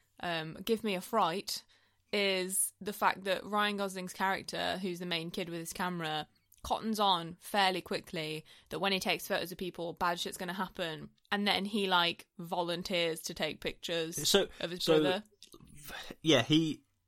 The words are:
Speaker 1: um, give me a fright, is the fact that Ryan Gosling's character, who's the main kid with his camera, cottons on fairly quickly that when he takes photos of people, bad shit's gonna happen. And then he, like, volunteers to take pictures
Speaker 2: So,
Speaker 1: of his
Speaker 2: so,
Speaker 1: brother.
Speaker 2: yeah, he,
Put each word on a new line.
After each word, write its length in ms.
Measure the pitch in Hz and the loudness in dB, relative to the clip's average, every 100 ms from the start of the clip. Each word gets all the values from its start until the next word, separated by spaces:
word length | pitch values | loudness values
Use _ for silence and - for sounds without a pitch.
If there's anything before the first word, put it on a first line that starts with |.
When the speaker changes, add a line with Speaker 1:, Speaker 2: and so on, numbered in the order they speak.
| _ - | _ -10
Speaker 1:
um, 360 | 175 165 160 156 | -6 -4 -6 -8
give 180 | 190 220 | -2 -2
me 120 | 220 | 0
a 60 | 185 | -4
fright, 600 | - 226 175 180 - - - _ _ _ - | -2 2 2 0 -4 -8 -10 _ _ _ -4
is 600 | 208 202 190 185 190 - - | 0 2 2 0 0 -2 -4
the 120 | 196 | -8
fact 300 | 202 202 - | 0 2 2
that 200 | 190 185 | 0 -2
Ryan 320 | - 208 208 202 | 0 0 2 0
Gosling's 380 | 196 185 185 | -2 -4 -8
character, 640 | - 190 190 - 175 175 175 | -2 0 0 -4 -4 -2 -2
who's 180 | 190 175 | -4 -4
the 80 | 180 | -4
main 240 | 170 165 | -4 -4
kid 180 | 175 170 | -6 -6
with 100 | 170 | -6
his 120 | 165 | -8
camera, 520 | - 180 175 160 156 151 _ _ - | -4 -4 -2 -2 -4 -6 _ _ -12
cottons 360 | - 254 220 214 | -4 -2 -2 2
on 380 | 202 180 165 170 | 4 4 0 -10
fairly 400 | - 208 190 185 | -4 4 4 2
quickly 600 | - 196 - 175 156 156 - - - | -2 -6 -4 -6 -4 -6 -10 -20 -10
that 80 | 160 | -2
when 140 | 196 | 0
he 60 | 190 | 2
takes 300 | 190 180 - | 0 -2 0
photos 240 | 190 170 | -2 -2
of 60 | 185 | -6
people, 340 | 185 - 170 | -8 -6 -6
bad 260 | 160 180 175 | -2 0 0
shit's 200 | 190 - | -4 -6
gonna 140 | 180 | -6
happen. 560 | 185 214 - 170 156 147 _ - | -4 -6 -4 -6 -6 -12 _ -4
And 160 | 208 202 | 0 4
then 200 | 180 196 | 2 2
he, 200 | 214 190 | 0 4
like, 400 | 180 170 - - - | 4 4 2 -10 -14
volunteers 840 | 170 180 170 170 190 180 170 160 | -6 -2 0 -2 -2 0 0 -2
to 120 | - | -6
take 260 | 175 156 - | -4 -4 -2
pictures 680 | 160 - - 170 160 156 147 | -6 -6 -4 -2 -2 -2 4
Speaker 2:
So, 180 | 202 - - | 4 4 -2
Speaker 1:
of 100 | 170 | -6
his 120 | 175 | -2
Speaker 2:
so, 160 | - 156 | 4 6
Speaker 1:
brother. 220 | 170 185 - _ - - - - - - - - | 6 2 -4 _ -20 -20 -20 -18 -14 -12 -12 -4
Speaker 2:
yeah, 200 | 160 135 | 6 6
he, 380 | 113 156 160 - _ _ | 8 4 4 -2 _ _